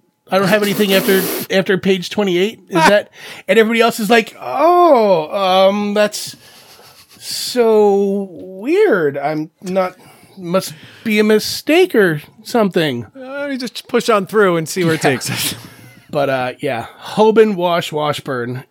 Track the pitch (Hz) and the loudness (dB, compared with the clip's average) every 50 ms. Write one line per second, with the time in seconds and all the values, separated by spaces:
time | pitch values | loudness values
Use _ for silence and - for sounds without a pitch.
0 | _ _ _ _ _ - 180 190 196 180 208 214 208 208 196 - 214 190 190 190 | _ _ _ _ _ -4 -2 0 2 2 2 0 0 -2 -2 0 0 2 2 2
1 | - 202 196 190 180 - - - - - - 190 185 - 196 180 - 190 190 185 | 2 2 2 2 0 -2 -4 -8 -6 -4 -2 -2 0 0 -2 0 0 0 0 0
2 | 175 - - 214 208 196 175 175 190 220 226 - - - - 330 320 - 208 208 | -2 -4 -4 -2 -2 0 0 0 0 -2 -4 -8 -12 -6 0 2 4 4 4 2
3 | - - _ - - - - - - - 196 226 220 214 233 226 226 233 226 - | 2 -2 _ -20 -20 -20 -20 -10 -4 0 2 4 4 4 2 2 2 2 0 -2
4 | 220 185 240 233 214 - - - 240 247 254 262 294 339 359 349 349 339 285 240 | 0 2 2 2 2 0 -6 -14 -12 -8 -2 0 2 4 4 6 6 6 6 4
5 | 220 202 185 160 151 156 - 202 196 185 185 190 190 196 196 208 208 202 202 208 | 4 4 2 2 0 -2 -4 -2 0 2 4 4 4 4 2 0 -2 -2 0 0
6 | 208 208 - - - - - - - - - - - - - - - - - - | 0 0 -2 -6 -10 -12 -14 -18 -20 -20 -20 -20 -20 -20 -20 -20 -20 -20 -20 -20
7 | - _ - - - - - - - - - 247 233 226 220 214 208 208 196 202 | -20 _ -20 -20 -14 -12 -10 -10 -8 -4 -2 0 2 4 4 4 4 4 2 2
8 | 202 196 196 202 196 190 170 185 185 185 185 190 208 269 339 403 440 381 240 185 | 0 0 -2 -4 -6 -8 -12 -16 -16 -16 -16 -10 -4 -2 2 2 4 4 2 2
9 | 156 143 135 143 139 147 156 156 156 170 _ _ - 185 185 190 185 185 185 - | 0 0 -2 -2 -4 -4 -4 -4 -6 -8 _ _ -10 -4 -2 -2 -2 -2 -4 -10
10 | - - - - - _ _ 196 180 170 175 190 - - - - - - - - | -20 -20 -20 -20 -20 _ _ -14 -8 -4 -4 -4 -4 -4 -10 -18 -20 -20 -20 -10
11 | - 226 214 214 214 214 214 214 - - - - - - 302 359 370 - - 240 | -6 -2 0 2 2 2 2 2 0 -2 -8 -8 -2 2 2 4 4 4 4 2
12 | 196 175 156 147 - - - - - - - 240 214 196 170 190 160 151 127 120 | 2 2 0 -2 -6 -12 -20 -20 -12 -4 -2 0 0 0 0 0 0 0 -2 -4
13 | 113 - - 269 254 262 269 285 285 285 277 247 262 233 - - - - - 240 | -8 -12 -16 -20 -16 -14 -10 -8 -8 -6 -6 -6 -8 -10 -10 -14 -10 -4 -4 -2
14 | 226 - 226 202 190 - 185 220 208 185 170 165 160 - - 190 175 165 160 151 | 0 2 0 0 0 0 0 2 2 2 2 0 -2 -4 -4 -2 0 0 0 0
15 | - 160 131 113 - - 120 - - - - - - - - - - - - - | 0 0 0 -2 -4 -6 -6 -6 -6 -8 -8 -10 -14 -20 -20 -20 -20 -20 -20 -20
16 | _ - - 151 143 135 135 131 127 127 123 - - 143 127 113 117 - - - | _ -8 -4 -2 -2 -2 -2 -2 -4 -6 -8 -6 -6 -6 -6 -6 -8 -10 -16 -18
17 | - - - 196 220 220 214 226 220 220 202 175 175 180 170 175 170 - 160 151 | -16 -8 -2 2 2 4 6 4 4 4 2 0 -2 0 0 -2 -2 -4 -4 -4
18 | 151 147 143 - - - 135 123 120 120 127 127 - _ | -4 -2 -4 -6 -6 -8 -6 -6 -6 -8 -8 -10 -12 _